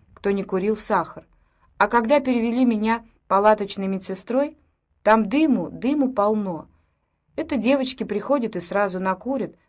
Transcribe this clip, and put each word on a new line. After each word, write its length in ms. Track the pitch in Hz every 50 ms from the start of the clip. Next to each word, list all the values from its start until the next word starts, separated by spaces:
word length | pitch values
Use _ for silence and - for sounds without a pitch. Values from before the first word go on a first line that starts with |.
| _ _ -
кто 200 | - - 202 202
не 100 | 196 190
курил, 340 | - - 190 180 208 214
сахар. 480 | 214 - - 220 185 160 - - - - _ _ _ _ _ _ _ _ _ _ -
А 80 | 196
когда 320 | 214 240 240 226 220 285 294
перевели 460 | 262 262 254 240 226 240 226 247 262
меня 400 | 254 233 214 208 220 226 233 - - _ _ _ _
палаточной 580 | 190 196 202 214 214 214 208 196 - - 196
медсестрой, 720 | 190 190 190 190 - 190 190 - - 233 262 285 294 - _ _ _ _ _ _ _ _ _ _
там 240 | 208 214 226 214 190
дыму, 420 | 220 294 320 302 247 196 170 -
дыму 420 | - 160 165 247 294 302 269 247 262
полно. 540 | - 202 208 220 214 208 190 175 156 - - _ _ _ _ _ _ _ _ _ _ _ _ _
Это 200 | - - - 302
девочки 460 | 247 196 240 277 277 262 262 - - 220
приходят 540 | 180 196 208 208 - - 277 233 220 -
и 40 | 180
сразу 380 | 175 - 185 202 208 196 180 185
накурят, 560 | 185 190 185 180 - 247 269 269 202 170 - _ _